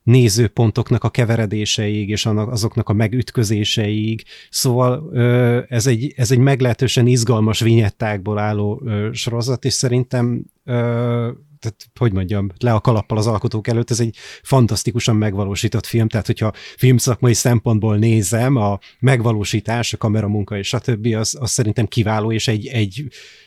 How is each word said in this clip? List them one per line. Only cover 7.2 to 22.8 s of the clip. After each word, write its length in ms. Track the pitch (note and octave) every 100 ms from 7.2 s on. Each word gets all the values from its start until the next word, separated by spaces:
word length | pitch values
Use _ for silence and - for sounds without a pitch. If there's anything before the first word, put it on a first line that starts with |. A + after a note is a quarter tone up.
| A2+ A2+ A2 G#2
vinyettákból 800 | A2+ A2+ G#2 - A2 G#2 F#2+ G#2
álló, 420 | G#2+ G#2 G#2 G#2+ A#2
ö, 240 | G#2 G#2+
sorozat, 520 | A#2 - A#2 A#2+ B2 C3+
és 80 |
szerintem, 720 | G#2+ C#3 B2 B2+ B2+ A#2+ A#2+ - _
ö, 100 | - A#2+ A#2+ A#2 A#2+ A#2+ A#2 B2+ _ _
tehát, 280 | A2+ - - -
hogy 140 | A#2+
mondjam, 360 | F#2+ F2+ G#2 G2 -
le 140 | B2
a 60 | A2
kalappal 360 | - A2 - G#2+
az 100 | G#2+
alkotók 400 | G#2+ A2+ A2 G#2
előtt, 240 | A#2 A#2+
ez 80 | A#2+
egy 160 | A#2 - - -
fantasztikusan 720 | - C3+ A2+ G#2+ - A#2 - G#2+
megvalósított 680 | G#2+ G2 G2 G2 G#2+ A2 -
film, 220 | A#2 A2
tehát 180 | A2 -
hogyha 260 | A2+ A2 - - -
filmszakmai 560 | B2+ B2 - A#2+ B2
szempontból 640 | A2 B2+ A#2+ A#2+ A2 A2 G#2
nézem, 580 | A2+ A2 F2+ A2+ B2+ C3+
a 240 | G#2 G2 - _
megvalósítás, 960 | B2+ C3 A#2 G#2+ G2 A2 - A#2+ A#2
a 40 | -
kameramunka 600 | A2+ G#2+ G2+ G#2 G2 G#2
és 100 | G2
stb., 380 | B2 - A2 A2+ A2
az, 200 | A2 -
az 120 | A#2
szerintem 340 | - G#2+ G#2+ G#2+
kiváló, 460 | - G#2 A2 G#2+
és 160 | A2+ -
egy, 200 | G#2+ A#2
egy 360 | B2